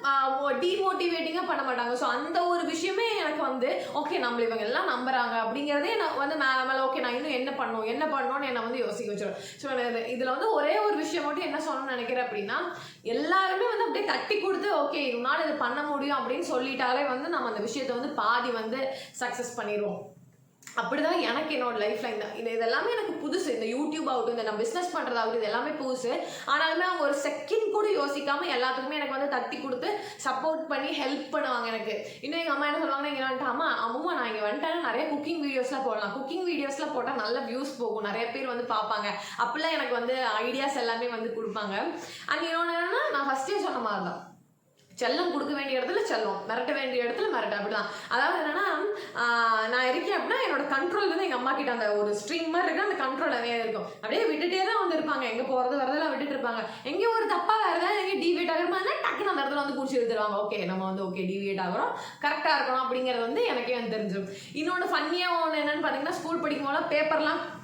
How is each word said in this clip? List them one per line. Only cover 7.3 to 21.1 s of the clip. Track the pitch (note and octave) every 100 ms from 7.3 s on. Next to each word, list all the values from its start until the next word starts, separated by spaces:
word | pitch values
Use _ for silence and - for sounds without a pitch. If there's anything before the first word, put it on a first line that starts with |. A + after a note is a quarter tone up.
என்ன | B3+ C4+
பண்ணணும், | C4+ A3+ A3+ A3
என்ன | B3+ D4+
பண்ணணும்னு" | C#4 - C#4 C#4
என்னை | A#3+
வந்து | A3+ B3+
யோசிக்க | G#3+ G3+ G#3
வச்சிடும். | G3+ G3+ - - -
So, | C#4
நான் | B3+ A#3+ A3+
இது, | A#3 B3 B3+
இதுல |
வந்து | C#4 A4
ஒரே | F4+ D4 G4
ஒரு | G#4 D4+
விஷயம் | D#4 E4+ D4
மட்டும் | D4
என்ன | D#4+ C#4+
சொல்லணும்னு | D#4 C4+ C4+ B3
நினைக்கிறேன் | A#3 B3+ A#3+
அப்படின்னா, | G#3 G3+ C4 F4 - - -
எல்லாருமே | - B3 D#4 F#4+ F#4+ F#4+ G#4+
வந்து | A4
அப்படியே | A#4 - G4+
தட்டி | - - -
கொடுத்து, | F#4 F#4 G#4 E4
"ஓகே, | C#4+ D4+ C#4 A#3+
உன்னால | B3 D#4
இது | D#4
பண்ண | C#4+ B3 C4+
முடியும்" | D4 C#4 C#4 C#4
அப்படின்னு | A#3+ C4+ E4+
சொல்லிட்டாலே | C4 C4 C4 B3+ B3+ C#4+
வந்து | B3+ D#4+
நம்ம | D#4+ B3
அந்த | G#3
விஷயத்தை | A3 C#4+ B3 A#3+
வந்து | C#4+ -
பாதி | G#3 A#3+ B3+
வந்து | A3+ A3 B3+ C4+ C4+ - -
சக்சஸ் | A#3+ A#3 A#3 -
பண்ணிடுவோம். | G#3 G#3 G#3 F3 - - - - _ _ - -
அப்படிதான் | A#3 C#4+ D#4